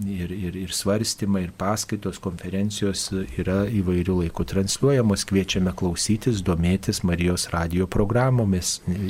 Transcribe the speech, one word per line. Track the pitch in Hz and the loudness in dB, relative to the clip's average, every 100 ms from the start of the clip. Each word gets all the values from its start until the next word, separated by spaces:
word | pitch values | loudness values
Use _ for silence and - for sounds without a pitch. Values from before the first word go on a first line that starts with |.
| 101 | -4
ir, | 95 87 | -4 -4
ir, | 92 90 87 | -4 -6 -6
ir | 92 | -6
svarstymai, | - 101 104 113 - 101 98 | -4 0 0 0 -2 0 0
ir | 87 | -2
paskaitos, | - 95 107 - 104 101 87 | -4 -2 -2 -2 -4 -4 -6
konferencijos | 98 85 87 95 104 101 101 95 - 95 95 - | -8 -6 -6 -2 -2 0 -2 -2 -4 -4 -4 -4
yra | 92 95 104 | 0 0 0
įvairių | 110 92 90 90 90 | 0 2 2 2 0
laikų | 85 - 87 | 0 -2 -2
transliuojamos. | 95 98 - 135 139 113 98 - | -2 -2 2 2 4 4 2 2
Kviečiame | 98 92 101 90 85 | 0 2 0 0 0
klausytis, | 92 85 - 107 - 110 | -2 -2 0 0 2 0
domėtis | 92 85 85 95 - 110 | 0 2 2 2 2 2
Marijos | 95 85 87 87 - | 2 2 2 2 0
radijo | 82 85 87 92 | -2 0 0 2
programomis, | - 101 113 131 127 107 92 - - - 90 95 | 2 2 4 4 4 4 2 0 -4 -4 -2 -2